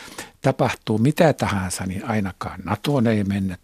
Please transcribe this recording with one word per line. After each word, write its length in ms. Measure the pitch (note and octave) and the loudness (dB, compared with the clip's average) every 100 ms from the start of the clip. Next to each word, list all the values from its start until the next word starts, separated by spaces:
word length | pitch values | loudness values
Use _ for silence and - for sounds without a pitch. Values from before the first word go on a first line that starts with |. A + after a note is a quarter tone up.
| - - - _ | -18 -16 -16 _
tapahtuu 560 | C3+ - B2+ - - A2 | 0 2 0 0 -2 2
mitä 340 | B2+ - E3 | 2 4 4
tahansa, 540 | - G2+ G2 F#2 - F#2+ | 4 0 -2 -4 -6 -6
niin 180 | F#2 | -6
ainakaan 560 | - G#2+ F#2+ - - F#2+ | -4 -2 -2 -6 -10 -8
NATOon 420 | F#2+ G#2 - C#3+ A#2 | -6 -4 0 2 4
ei 180 | G#2+ | 2
mennä, 340 | G2 G2+ F#2+ F2+ | 0 0 -2 -4